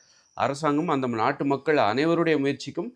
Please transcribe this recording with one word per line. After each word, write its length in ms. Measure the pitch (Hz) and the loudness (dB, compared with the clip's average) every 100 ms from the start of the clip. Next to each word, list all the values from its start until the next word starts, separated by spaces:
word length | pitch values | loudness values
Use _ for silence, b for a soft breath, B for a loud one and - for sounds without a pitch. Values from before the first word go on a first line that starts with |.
| b b b - | b b b -4
அரசாங்கம் 560 | 117 143 156 143 165 139 | -4 0 0 0 0 -2
அந்த 120 | 131 113 | -2 0
நாட்டு 300 | 120 143 143 | 0 0 0
மக்கள் 360 | 139 - 147 | 0 2 2
அனைவருடைய 540 | 104 117 160 165 165 151 | 2 2 2 2 2 2
முயற்சிக்கும் 540 | 139 143 - 143 226 | 0 -4 -8 -8 -10